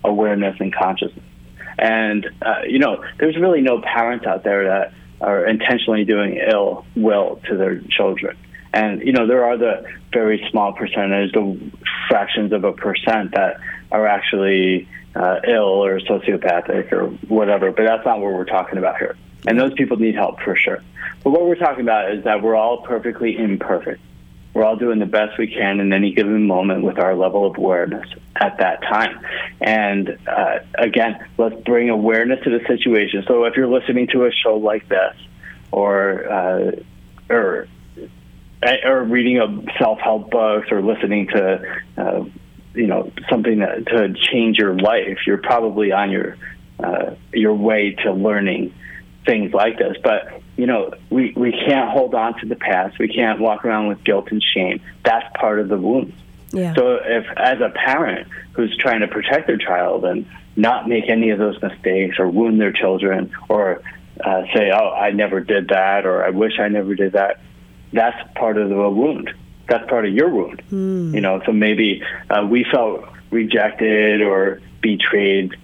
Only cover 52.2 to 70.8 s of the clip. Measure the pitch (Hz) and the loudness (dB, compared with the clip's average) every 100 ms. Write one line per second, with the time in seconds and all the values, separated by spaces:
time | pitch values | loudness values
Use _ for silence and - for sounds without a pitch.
52.2 | 113 117 110 117 - 92 95 - 113 - | -2 -4 -8 -6 -2 0 -2 -2 -2 0
53.2 | 113 104 113 107 120 110 104 98 - 101 | 0 2 0 0 -2 0 -2 -2 0 0
54.2 | - 107 - 98 90 - - - 117 113 | 0 -2 0 0 -2 -4 -10 -4 0 0
55.2 | - - 120 104 95 101 95 131 - - | -2 -2 0 0 0 0 2 0 -2 -12
56.2 | - - - 185 175 160 123 123 - 117 | -20 -20 -8 -4 0 2 2 0 0 -2
57.2 | - - 123 131 117 - 131 143 139 92 | -2 -2 0 0 -2 -2 -2 0 -2 -4
58.2 | - - - - 110 - 131 113 104 107 | -10 -18 -10 -4 -2 0 0 0 -2 -4
59.2 | 101 143 156 107 - 90 90 90 92 90 | 0 0 0 -2 0 0 0 0 -2 -4
60.2 | - - - - 110 127 113 117 107 113 | -8 -18 -8 0 2 2 0 0 2 2
61.2 | 113 101 104 - 98 - - 95 92 90 | 2 2 0 -2 -8 -4 0 0 0 0
62.2 | 92 92 113 110 101 - 95 92 98 95 | 0 2 4 4 2 2 0 2 0 0
63.2 | - - - 107 95 87 - - - - | -4 -10 -2 0 2 -2 -8 -20 -20 -8
64.2 | - 95 92 110 101 101 101 101 104 101 | -2 -2 0 0 4 4 2 0 0 0
65.2 | 104 95 90 101 90 98 95 98 95 92 | 0 -2 0 -2 2 2 4 2 2 0
66.2 | 92 95 110 - 104 104 98 98 98 101 | 0 0 0 0 0 0 -2 0 2 2
67.2 | 98 - - - - - - 117 117 - | 0 -2 -12 -20 -20 -20 -4 0 0 -2
68.2 | - - 117 104 101 98 101 101 143 - | -12 -4 0 0 0 2 2 2 0 0
69.2 | - - - - - 117 - 123 104 104 | -8 -14 -20 -18 -2 -2 0 0 0 2
70.2 | 170 123 87 - - 196 | 2 2 -4 -10 -8 -4